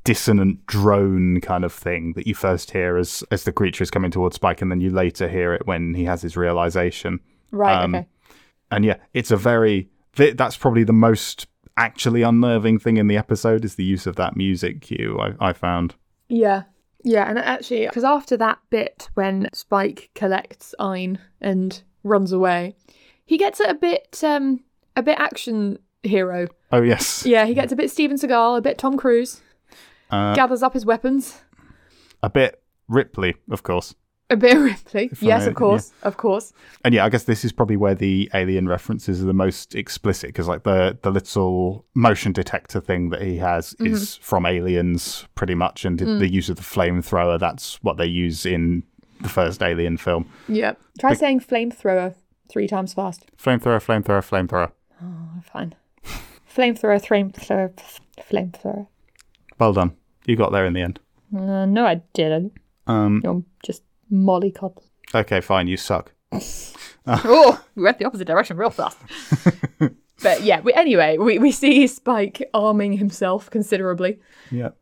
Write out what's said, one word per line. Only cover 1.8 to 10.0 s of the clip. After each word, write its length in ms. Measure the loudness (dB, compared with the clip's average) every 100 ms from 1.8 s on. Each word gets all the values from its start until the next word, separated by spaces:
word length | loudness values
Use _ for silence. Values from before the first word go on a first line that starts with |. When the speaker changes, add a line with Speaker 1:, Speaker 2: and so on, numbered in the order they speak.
| -6 -4 -6
Speaker 1:
that 120 | -6 -6
you 80 |
first 360 | -2 -2 -2 -4
hear 260 | -4 0 0
as, 260 | -2 -6 -6
as 140 | -6
the 80 | -2
creature 300 | -2 -2 -2
is 80 | -4
coming 200 | -2 -2
towards 240 | 0 -2 0
Spike, 260 | -2 0
and 80 | -2
then 100 | -2
you 100 | 0
later 380 | 0 0 -2 -4
hear 240 | -2 -2
it 140 | -2 -4
when 260 | -4 -4
he 100 | -4
has 180 | -4 -4
his 140 | -6 -2
realization. 840 | 0 0 0 0 -2 -4 -8 -8 _ _ _
Speaker 2:
Right, 320 | -2 0 0
Speaker 1:
Um, 120 | -2
Speaker 2:
okay. 120 | -4 -8 _ _ _ _ _ -6
Speaker 1:
and 140 | 0
yeah, 120 | 0 -2 _
it's 160 | -6 -2
a 60 | 0
very, 520 | 2 4 4 2 -4 _